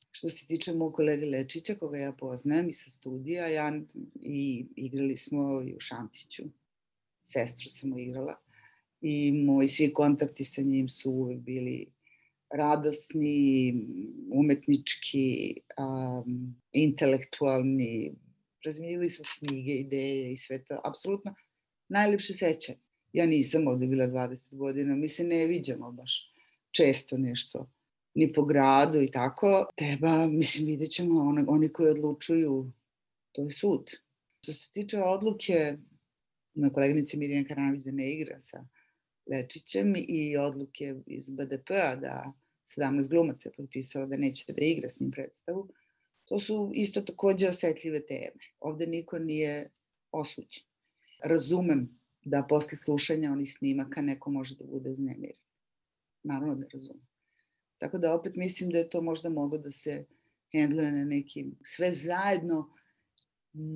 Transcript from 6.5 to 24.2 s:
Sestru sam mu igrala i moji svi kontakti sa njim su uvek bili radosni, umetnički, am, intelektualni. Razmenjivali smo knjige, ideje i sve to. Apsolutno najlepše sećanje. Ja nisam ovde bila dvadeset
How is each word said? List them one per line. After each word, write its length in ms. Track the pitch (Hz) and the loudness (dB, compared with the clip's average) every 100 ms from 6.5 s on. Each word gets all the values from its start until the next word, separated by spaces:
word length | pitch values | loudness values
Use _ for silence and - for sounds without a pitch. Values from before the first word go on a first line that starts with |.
| - _ _ _ _ _ _ | -16 _ _ _ _ _ _
Sestru 440 | - 131 123 - 131 | -6 -2 -2 -6 -12
sam 220 | - 139 | -8 -6
mu 80 | 127 | -6
igrala 380 | 123 127 143 - _ _ _ _ _ _ | -8 -8 -8 -10 _ _ _ _ _ _
i 320 | 156 147 143 | -2 0 2
moji 360 | 143 143 135 135 | 4 6 6 6
svi 240 | - 147 | 4 4
kontakti 520 | 151 147 143 143 - | 6 4 4 2 -2
sa 180 | 135 - | -6 -2
njim 260 | 135 135 131 | 2 2 0
su 220 | - 135 | -2 -2
uvek 280 | 131 123 123 | -2 -2 -6
bili 540 | 123 131 123 127 - _ _ _ _ _ - | -8 -6 -4 -6 -10 _ _ _ _ _ -6
radosni, 1200 | 143 147 151 151 147 - 156 147 147 139 131 127 120 104 90 104 - - | 0 4 4 2 -2 -4 0 2 4 6 6 4 0 -4 -8 -10 -12 0
umetnički, 1200 | 135 147 143 - 139 - - - 139 131 - - - - - | 4 6 4 4 4 2 -2 -2 0 2 0 -4 -8 -12 -8
am, 800 | 135 131 127 127 120 123 127 120 _ | -4 -4 -4 -6 -6 -6 -8 -12 _
intelektualni. 1400 | 143 151 147 139 131 - - 139 131 131 135 117 113 76 71 _ _ _ _ | 2 4 4 4 4 0 -2 2 4 2 2 0 -2 -6 -10 _ _ _ _
Razmenjivali 440 | 156 151 170 175 175 | -10 -8 -6 -2 -2
smo 160 | 160 147 - | -4 -10 -8
knjige, 340 | 147 135 131 | -6 -4 -2
ideje 600 | 135 135 135 135 135 127 | -4 -2 -2 -2 -2 -4
i 40 | 131 | -6
sve 280 | - 135 | -8 -8
to. 160 | - 143 | -8 -8
Apsolutno 500 | - - 185 202 202 - _ _ _ _ - | -6 -6 -4 -4 -6 -14 _ _ _ _ -2
najlepše 440 | 196 208 202 - | 2 4 2 0
sećanje. 460 | 180 175 160 - - _ _ _ | 0 2 2 -4 -10 _ _ _
Ja 140 | 165 165 | 2 6
nisam 400 | 156 131 160 147 | 6 4 4 4
ovde 180 | 127 127 | 2 2
bila 200 | 131 127 | 2 2
dvadeset 520 | 127 | 0